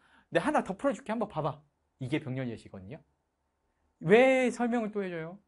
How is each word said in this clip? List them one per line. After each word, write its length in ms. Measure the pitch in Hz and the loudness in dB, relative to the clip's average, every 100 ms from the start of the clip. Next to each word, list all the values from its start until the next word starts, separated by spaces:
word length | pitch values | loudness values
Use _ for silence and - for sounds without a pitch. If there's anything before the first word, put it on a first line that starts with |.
| _ _ _ | _ _ _
내가 180 | 160 214 | 0 2
하나 160 | 302 | 0
더 140 | - 185 | 0 -2
풀어줄게. 340 | 277 214 - | -2 -4 -6
한번 180 | 226 214 | -4 -4
봐봐." 320 | 160 147 135 _ _ _ _ | -4 -6 -6 _ _ _ _
이게 220 | 127 147 | -4 -4
병렬 280 | 143 127 127 | -4 -6 -6
예시거든요. 500 | 107 104 98 95 156 _ _ _ _ _ _ _ _ _ _ | -8 -12 -16 -16 -18 _ _ _ _ _ _ _ _ _ _
왜 500 | 160 220 262 262 247 | 4 6 8 6 2
설명을 420 | 247 240 240 214 | 0 -2 -2 -2
또 100 | 208 | -4
해줘요? 360 | 190 170 160 196 | -6 -6 -8 -12